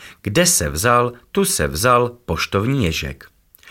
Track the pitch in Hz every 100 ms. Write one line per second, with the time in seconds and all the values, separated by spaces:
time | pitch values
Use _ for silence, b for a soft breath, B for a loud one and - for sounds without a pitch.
0 | B B 104 107 175 - 73 71 117 120
1 | 120 120 B - 190 - 73 73 123 123
2 | 120 - - 80 - 98 113 139 90 80
3 | 69 67 - _ _ _ B